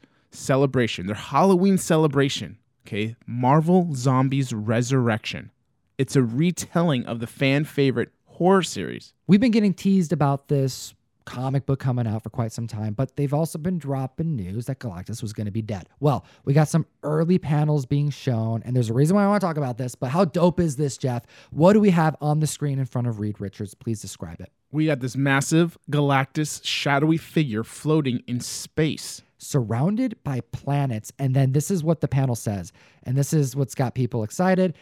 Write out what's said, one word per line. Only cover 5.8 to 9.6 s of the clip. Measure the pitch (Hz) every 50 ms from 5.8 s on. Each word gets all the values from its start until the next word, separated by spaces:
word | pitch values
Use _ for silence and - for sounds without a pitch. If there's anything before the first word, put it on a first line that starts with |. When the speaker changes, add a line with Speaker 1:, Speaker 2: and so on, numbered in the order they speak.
| _ _ _ -
Speaker 1:
It's | 135 - -
a | 143 127
retelling | 113 113 131 165 180 165 - - - - 175 170 175 143 123 -
of | - 117 117
the | 113 -
fan | - - 139 135 135 147 156
favorite | - - 147 139 135 120 120 - - _ _ _
horror | _ - - 170 180 196 190 165
series. | - - 107 82 60 60 58 - - _ _ _
Speaker 2:
We've | - 185 208
been | 247 247
getting | 208 233